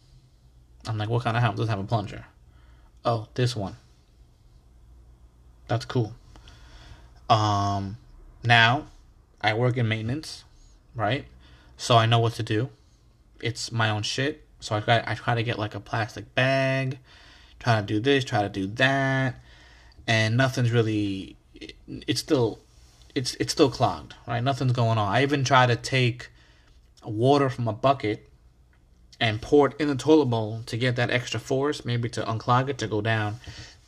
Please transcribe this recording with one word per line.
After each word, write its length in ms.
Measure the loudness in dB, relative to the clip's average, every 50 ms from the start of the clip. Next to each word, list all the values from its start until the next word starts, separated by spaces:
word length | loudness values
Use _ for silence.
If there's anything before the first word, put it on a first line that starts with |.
| _ _ -20 -20 -20 _ _ _ _ _ _ -20 -20 _ -20 -14 -10
I'm 120 | -6 -6 -4
like, 100 | -2 -2
"What 160 | -2 -2 0
kind 120 | 0 0
of 60 | 2 2
house 140 | 2 0
doesn't 140 | 0 -2 -2
have 140 | -2 -4 -2
a 40 | -2
plunger?" 380 | -2 -2 -2 -4 -10 -14 -16 -20 _ _ _ -20 -20 _ _ -20 -20 -20 -20 -20 _ _ -2
"Oh, 240 | -2 -2 -2 -4 -6 -2
this 220 | 0 0 0 0
one." 200 | -2 -6 -8 -8 -12 -20 -20 _ _ _ _ _ -20 -20 _ _ _ _ _ -20 -20 _ _ -20 -20 -20 -20 -20 -20 -20 -20 -20 -20 -20 -20 _ _ -20 -20 -20 _ -8 -4
That's 160 | -4 -4 -4
cool. 300 | -4 -4 -2 -2 -4 -6 -12 -20 -20 -20 -20 -20 -20 -20 -20 -20 -20 -20 -20 -20 -20 -20 -20 -20 -20 -20 -6 0 2
Um, 680 | 4 4 4 4 2 2 2 0 0 -2 -4 -6 -8 -12 -16 -20 -20 -20 -20 -20 -16 -4 2
now, 420 | 4 6 6 6 6 4 2 -2 -8 -18 -20 -20 -20 -20 _ _ _ _ _
I 140 | -2 0 0
work 220 | 2 2 0 2
in 120 | 0 0 0
maintenance, 560 | -2 -2 -4 -4 -6 -6 -8 -10 -14 -18 -20 -20 -20 -20 -20 -20 -20 -20 _ _ -8
right? 300 | -4 -2 -2 -2 -2 -6 -10 -18 -20 -20 -20 -20 -20 -20 -20 -16
So 200 | -6 0 4 4
I 100 | 6 6
know 140 | 6 4 4
what 140 | 4 2 -2
to 100 | -4 -4
do. 260 | -2 -2 -2 -2 -4 -6 _ _ _ _ _ _ _ _ _ _ _ _ -8
It's 320 | -6 -6 -6 -6 -8 -6 -2
my 180 | -2 0 0
own 140 | 0 -2 -4
shit. 420 | -4 -4 -4 -4 -4 -6 -8 -14 _ _ -14
So 160 | -8 -4 -4
I 40 | -2
try, 220 | 2 2 2 2 2
I 120 | -2 -6
try 180 | -4 -2 -2 -2
to 80 | 0 -2
get, 160 | -2 -4 -4
like, 160 | -4 -6 -8
a 60 | -10
plastic 520 | -10 -6 -4 -4 -4 -4 -8 -12 -14 -6 -2
bag, 600 | 0 0 2 2 2 0 0 0 -2 -2 -4 -6 -8 -12 _ -20 -20 -20 -20 -20 -20 -20 -20 -18 -4
try 220 | 0 0 2 2
to 60 | 0
do 120 | 0 -2 0
this, 260 | 2 2 2 2 2
try 180 | 0 0 -2 0
to 60 | -2
do 200 | -2 -4 -6 -4
that, 720 | 0 0 2 2 2 2 0 0 0 0 0 -2 -4 -8 -14 -20 -20 -20 -20 -20 -20 -20 -20 -20 _ -10 -4
and 300 | 0 0 2 2 2 2
nothing's 340 | 2 0 0 0 0 0 2
really, 640 | 2 2 2 2 0 -2 -2 -2 -4 -6 -8 -12 -16 -20 _ _ -20
it, 200 | -20 -18 -18 -18 -18 -16 -16 -14 -8 -6
it's 140 | -4 -4 -4
still, 400 | -2 0 2 2 2 0 -2 -6 -14 _ _ _ -20 -20 _ -20 -18 -10 -6
it's, 180 | -6 -6 -4 -4 -4
it's 100 | -4 -2
still 200 | 0 2 2 2
clogged, 440 | 2 0 -2 -2 -2 -4 -10 -16 -20 -16 -10 -8
right? 140 | -6 -4 -2
Nothing's 300 | -2 -2 0 0 0 0
going 260 | 2 2 2 2 0
on. 140 | 0 0 2
I 100 | 2 2
even 200 | 2 0 0 0
try 240 | 4 4 6 6
to 80 | 4 2
take 540 | 0 -2 -2 0 0 2 0 0 -4 -10 -18 -20 _ _ _ _ _ _ _ -20 _ _ _ _ _ -12
water 480 | -8 -2 2 4 4 4 4 4 2
from 160 | -2 -4 -4
a 60 | -4 -2
bucket 580 | 0 2 2 2 2 0 -4 -4 -4 -8 -16 _ _ _ -20 _ _ _ _ _ _ _ _ _ _ _ _ -6 -2
and 240 | -2 0 0 -2 0
pour 260 | 4 6 6 6 4
it 120 | 2 0
in 80 | -2 -2
the 80 | -2
toilet 300 | 0 4 4 6 6 6
bowl 360 | 4 0 -2 -2 -4 -6 -10 -10
to 100 | -8 -6
get 180 | -2 -2 0 0
that 160 | 0 0 0
extra 300 | 0 -2 -2 -4 -6 -6
force, 440 | -4 -2 -2 0 0 -2 -4 -4 -4
maybe 240 | -4 -4 -2 -4 -4
to 120 | -4 -6 -4
unclog 460 | -4 -4 -2 0 2 2 2 2 0
it, 100 | -4 -6
to 80 | -4
go 140 | -4 -2 -2
down. 400 | 0 0 0 0 -2 -4 -6 -10 -12 -16 -18 -18 -18 -20 -20 -18 _